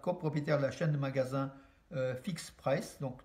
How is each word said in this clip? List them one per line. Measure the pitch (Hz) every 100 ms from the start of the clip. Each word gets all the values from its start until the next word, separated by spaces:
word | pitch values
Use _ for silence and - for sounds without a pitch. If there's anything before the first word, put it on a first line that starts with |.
copropriétaire | 180 175 160 147 147 143
de |
la | 135
chaîne | - 165
de | 147
magasins, | 139 135 127 135 135 - - - _
euh, | 147 127
Fix | 127 - 160 -
Price, | - 135 151 220 -
donc | 135 -